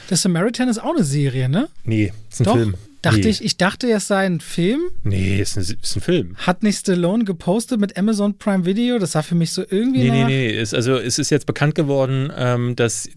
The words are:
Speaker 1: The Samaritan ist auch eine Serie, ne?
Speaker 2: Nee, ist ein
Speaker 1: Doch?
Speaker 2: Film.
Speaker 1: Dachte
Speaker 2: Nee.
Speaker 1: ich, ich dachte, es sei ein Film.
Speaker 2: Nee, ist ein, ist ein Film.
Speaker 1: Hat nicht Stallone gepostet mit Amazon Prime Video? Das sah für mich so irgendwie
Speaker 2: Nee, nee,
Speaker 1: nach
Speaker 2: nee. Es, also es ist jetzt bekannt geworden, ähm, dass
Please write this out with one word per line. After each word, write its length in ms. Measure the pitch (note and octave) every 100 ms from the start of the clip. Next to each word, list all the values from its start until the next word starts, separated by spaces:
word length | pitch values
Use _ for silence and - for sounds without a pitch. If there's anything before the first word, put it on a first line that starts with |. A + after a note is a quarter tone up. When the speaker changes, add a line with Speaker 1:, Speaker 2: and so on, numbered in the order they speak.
| -
Speaker 1:
The 60 | F3
Samaritan 540 | G3 E3+ G#3 A#3 B3+
ist 120 | A3+
auch 140 | A3 E4+
eine 80 |
Serie, 460 | D3+ C#3+ C#3 B2+ B2+
ne? 180 | D#3+ D4 -
Speaker 2:
Nee, 300 | - A2 G#2 - -
ist 80 | -
ein 20 | D3+
Speaker 1:
Doch? 100 | B2
Speaker 2:
Film. 200 | A2 F2+ - -
Speaker 1:
Dachte 180 | E3 A2
Speaker 2:
Nee. 80 | A3
Speaker 1:
ich, 140 | G3
ich 140 | G#3+ -
dachte, 320 | F3+ - B3
es 160 | G#3+ -
sei 220 | G3 F#3+
ein 140 | E3+
Film. 380 | - - F3 C#4 F4 -
Speaker 2:
Nee, 380 | A#2 F#2+ F#2+ G2
ist 160 | G2 -
ein, 40 |
ist 320 | F#2 G#2+ - -
ein 60 |
Film. 340 | C3 F3 F2+ F#2
Speaker 1:
Hat 240 | - F#3
nicht 160 | G#3+ G3
Stallone 460 | - F3+ E3+ G#3+
gepostet 560 | G#3 E3 - G#3 A#3 A#3
mit 180 | G3+ -
Amazon 400 | G3+ G#3 G3+ G3+
Prime 260 | G#3+ F#3+
Video? 360 | F3 G3 A#3+ B3
Das 140 | E3+
sah 100 | D#3
für 100 | D3+
mich 180 | E3+ E3
so 100 | - F#3
irgendwie 360 | F#3+ A#3+ C4
Speaker 2:
Nee, 80 | -
nee, 100 | -
Speaker 1:
nach 60 | -
Speaker 2:
nee. 280 | C3+ B2 G#2+
Es, 160 | A2 -
also 220 | A#2 C3+
es 180 | A2+ -
ist 140 | C#3
jetzt 160 | D3 -
bekannt 260 | - D3
geworden, 580 | D3+ D3 C#3 C3 C3+ C3+ -
ähm, 380 | B2 B2 B2 A#2+
dass 340 | A#2 - -